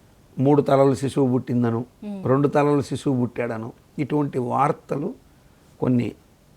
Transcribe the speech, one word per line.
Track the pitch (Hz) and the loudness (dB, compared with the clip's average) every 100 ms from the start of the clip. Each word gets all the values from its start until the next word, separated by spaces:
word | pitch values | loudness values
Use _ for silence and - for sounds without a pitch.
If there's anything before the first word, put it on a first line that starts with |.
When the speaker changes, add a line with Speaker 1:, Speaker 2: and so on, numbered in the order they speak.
| _ _ _ - | _ _ _ 0
Speaker 1:
మూడు | 135 143 | 4 4
తలల | 127 139 139 | 4 4 4
శిశువు | 127 139 147 127 | 2 -2 0 0
పుట్టిందనో, | 123 - 123 120 113 127 _ | 0 -2 0 0 -2 -6 _
Speaker 2:
మ్మ్. | 208 196 151 | -12 -6 0
Speaker 1:
రెండు | 135 143 | 2 2
తలల | 147 147 143 | 2 2 0
శిశువు | 135 131 143 127 | -2 -4 -2 0
పుట్టాడనో, | 120 - 120 113 117 - _ - | -2 -4 -6 -6 -10 -16 _ -8
ఇటువంటి | 123 151 143 139 | -4 -2 -2 -4
వార్తలు, | 120 120 143 - - 143 208 277 _ _ _ _ _ - | -4 0 0 -2 -8 -6 -6 -10 _ _ _ _ _ -4
కొన్ని | 127 123 117 - _ _ _ | 0 0 -2 -8 _ _ _